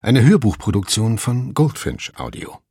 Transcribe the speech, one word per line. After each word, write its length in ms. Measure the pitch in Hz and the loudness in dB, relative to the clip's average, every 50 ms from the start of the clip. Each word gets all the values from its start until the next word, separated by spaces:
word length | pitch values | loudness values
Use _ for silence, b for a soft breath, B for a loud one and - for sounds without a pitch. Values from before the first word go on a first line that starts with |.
Eine 200 | - 107 123 131 | 2 4 4 6
Hörbuchproduktion 960 | 113 143 214 180 120 104 - - - 107 92 101 98 - - 107 110 113 113 | 6 6 6 6 4 0 0 0 -4 -2 -2 -2 -2 -2 -2 -2 0 -2 -2
von 360 | 107 - 123 120 123 127 131 131 | -2 -2 -4 -4 -4 -4 -4 0
Goldfinch 580 | - 151 147 - - - - 62 - - - - | 0 0 0 0 -4 -8 -8 -8 -8 -12 -16 -12
Audio. 420 | - 64 60 - - - - - - _ _ | -10 -10 -10 -10 -12 -14 -14 -16 -20 _ _